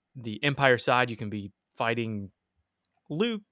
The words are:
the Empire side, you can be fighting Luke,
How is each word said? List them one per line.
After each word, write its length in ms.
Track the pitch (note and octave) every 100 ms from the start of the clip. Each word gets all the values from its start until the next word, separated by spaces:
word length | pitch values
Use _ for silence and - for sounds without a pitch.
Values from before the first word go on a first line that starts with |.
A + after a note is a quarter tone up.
| _ C3+
the 280 | A2+ G#2+
Empire 340 | C#3+ C#3 C#3 A#2+
side, 320 | - B2 B2
you 60 | A2+
can 140 | G#2+
be 220 | G#2 G2 _ _ -
fighting 560 | A#2 A#2 A2+ G#2+ F#2+ _ _ _ _ _ _ _ -
Luke, 340 | D3+ A#3 G#3+ -